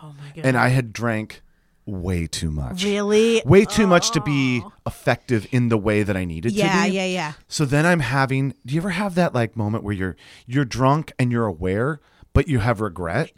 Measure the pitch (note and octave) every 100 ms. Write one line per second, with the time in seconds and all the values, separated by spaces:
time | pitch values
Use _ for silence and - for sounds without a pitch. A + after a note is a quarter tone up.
0 | D#3 C#3+ C#3+ D#3+ C3+ B2 B2 C3 A#2 G#2+
1 | A#2+ G#2+ G#2+ - - _ _ _ - F#2+
2 | F2+ F2 E2 - E2 D2+ C2 F3+ G3+ G3+
3 | G3+ G#3+ A3+ A3+ B2+ F#3+ G#3+ A3+ G3+ F3
4 | - D#3+ D3 C#3+ C3 B2 G2 - - -
5 | - A#2 - A2+ F#2 B2 A#2+ A2+ G#2 G#2
6 | G2+ F#2+ F2+ D#2+ A2+ G3+ G3 F3+ F3 F#3+
7 | F#3 F#3 D3+ - _ - C#3+ C#3+ E3 E3+
8 | A#2+ C#3 C3+ C3+ C3+ - B2 D#3 G3 E3+
9 | G#3 F3 E3+ B2 A2+ A2+ G#2 A2+ G2+ G2
10 | F#2+ E2 - - - C3 C3 A2+ C3 D3
11 | - - B2 A#2+ A2 D#2 F#2 G2+ C3 D#3
12 | _ _ - - D3+ B2+ A2+ G#2 G#2+ E2+
13 | E2+ G#2+ E3